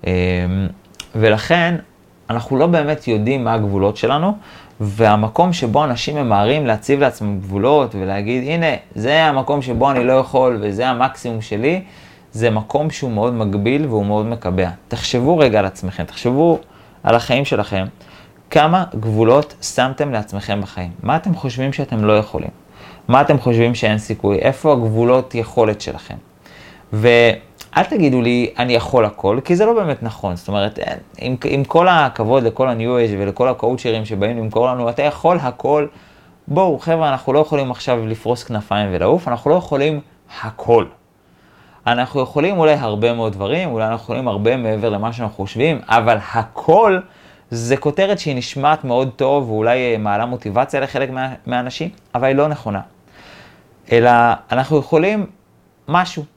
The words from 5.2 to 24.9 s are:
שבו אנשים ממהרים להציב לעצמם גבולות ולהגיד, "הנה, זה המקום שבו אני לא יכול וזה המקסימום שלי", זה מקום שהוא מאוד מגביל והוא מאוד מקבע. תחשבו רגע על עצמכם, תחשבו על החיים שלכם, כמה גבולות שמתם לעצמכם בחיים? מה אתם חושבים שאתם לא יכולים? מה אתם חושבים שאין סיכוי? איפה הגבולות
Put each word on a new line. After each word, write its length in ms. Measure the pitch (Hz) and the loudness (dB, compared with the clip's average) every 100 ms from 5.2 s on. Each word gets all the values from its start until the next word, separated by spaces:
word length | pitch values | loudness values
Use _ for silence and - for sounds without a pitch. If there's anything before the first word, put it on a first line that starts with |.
| 110 - 180 | 2 2 0
שבו 300 | 175 120 104 | 2 0 0
אנשים 320 | 151 120 - 147 | 0 -2 -4 -4
ממהרים 500 | 127 101 104 147 131 | 0 2 2 0 0
להציב 320 | 110 - 139 | -2 0 2
לעצמם 400 | 139 - 107 101 | 2 0 -6 -6
גבולות 560 | 95 98 113 147 123 104 | -4 0 2 2 2 -4
ולהגיד, 480 | 95 98 101 127 | -6 -4 -2 -4
"הנה, 320 | 127 165 165 131 - - | -2 -2 -2 -2 -8 -6
זה 280 | 113 151 | 0 2
המקום 380 | 160 135 123 147 | 2 2 0 -2
שבו 300 | 127 117 135 | -2 0 2
אני 120 | 131 | 2
לא 100 | 123 | 2
יכול 440 | 131 131 131 127 117 | 2 2 2 2 0
וזה 260 | 104 101 123 | -4 -2 -2
המקסימום 540 | 120 131 - 123 113 | 0 -2 -2 -8 -8
שלי", 400 | 110 104 131 180 185 - - - _ | -6 -2 -2 -2 -6 -20 -20 -20 _
זה 180 | 107 113 | -2 0
מקום 400 | 110 107 139 156 | 0 -2 -4 -4
שהוא 220 | - 135 | -4 -6
מאוד 220 | 107 117 | -2 -2
מגביל 520 | 120 107 101 104 139 151 | 0 -2 0 0 0 0
והוא 180 | 110 101 | -2 0
מאוד 200 | 104 107 | -2 -2
מקבע. 440 | 117 90 92 90 87 - | -6 -4 -2 -4 -6 -12
תחשבו 500 | - - 127 127 170 | -10 -4 0 2 4
רגע 220 | 139 107 | 4 4
על 60 | 95 | 0
עצמכם, 380 | - 92 92 | -4 -10 -8
תחשבו 560 | 82 - 120 131 170 160 - - - - - | -10 -4 -2 2 2 2 -2 -20 -20 -8 2
על 100 | 117 | 2
החיים 300 | - 127 139 | 2 -2 0
שלכם, 400 | 110 104 98 98 - - - - - _ | -2 -2 -4 -6 -10 -20 -20 -20 -20 _
כמה 340 | - 151 180 175 - | 2 4 2 -2 -6
גבולות 560 | 110 107 110 135 151 - | -2 2 6 4 2 -8
שמתם 500 | - - 127 135 143 | -8 -2 -2 -2 -4
לעצמכם 500 | 117 104 101 98 104 | -4 -6 -10 -6 -6
בחיים? 300 | 98 - 90 87 | -6 -10 -10 -8
מה 120 | - 160 | -2 -2
אתם 200 | 202 170 | 0 -2
חושבים 380 | 135 120 135 | -4 -4 -4
שאתם 320 | 139 135 117 107 | -4 -4 0 4
לא 120 | 107 | 2
יכולים? 320 | 107 - - - _ - - - - | 2 -6 -8 -12 _ -20 -20 -18 2
מה 140 | 127 | 4
אתם 180 | 143 143 | 6 4
חושבים 360 | 127 117 117 117 | 4 2 2 2
שאין 220 | 113 107 | 0 -2
סיכוי? 400 | - 107 101 101 | -4 -2 0 2
איפה 360 | 123 135 156 | 0 0 2
הגבולות 640 | 135 113 | 2 2